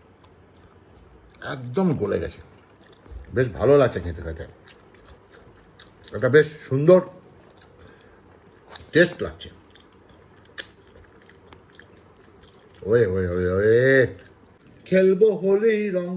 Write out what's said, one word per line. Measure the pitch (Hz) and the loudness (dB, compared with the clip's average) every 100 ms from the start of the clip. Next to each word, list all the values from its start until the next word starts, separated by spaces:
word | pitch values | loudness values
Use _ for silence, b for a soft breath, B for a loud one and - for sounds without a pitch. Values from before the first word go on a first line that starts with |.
| _ _ _ _ _ _ - _ _ - - - _ - - | _ _ _ _ _ _ -20 _ _ -20 -20 -20 _ -18 -14
একদম | 131 123 156 185 117 | -12 -8 -2 -2 -2
গলে | 98 92 | -4 -4
গেছে, | - - - - _ _ _ _ - - - - | -6 -14 -20 -20 _ _ _ _ -20 -20 -8 -4
বেশ | 127 92 | -4 -2
ভালো | 110 143 | 2 4
লাগছে | 120 101 85 | 2 -2 -10
খেতে | 85 80 | -12 -12
খেতে, | 80 - - - - _ - - - _ - - - _ _ - _ - 104 | -14 -16 -20 -20 -20 _ -20 -20 -20 _ -20 -20 -20 _ _ -20 _ -16 -6
একটা | 123 147 | 2 2
বেশ | 151 - - | 2 -4 -6
সুন্দর | 135 156 180 180 - - - - - - - b b b b _ - _ _ - - - | -2 4 4 2 -14 -20 -20 -20 -20 -20 -20 b b b b _ -20 _ _ -20 -20 -2
টেস্ট | 151 170 - 90 | 2 2 0 -12
লাগছে। | - - - _ - _ _ _ - _ _ _ - - _ _ - - - - - - - _ - - - _ _ _ - - _ _ - 90 | -12 -20 -20 _ -20 _ _ _ -20 _ _ _ -20 -20 _ _ -20 -20 -20 -20 -20 -20 -20 _ -20 -20 -20 _ _ _ -20 -20 _ _ -12 0
ওয়ে, | 120 101 | 2 2
ওয়ে, | 95 90 | 0 -4
ওয়ে, | 90 90 95 | -2 -2 0
ওয়ে, | 107 117 131 135 120 - - _ _ _ - - - | 2 4 4 4 2 -4 -20 _ _ _ -20 -18 -2
খেলবো | 190 190 185 220 165 | 2 2 4 2 2
হোলি, | 190 196 226 214 208 180 | 0 0 0 0 -4 -6
রং | 175 | -6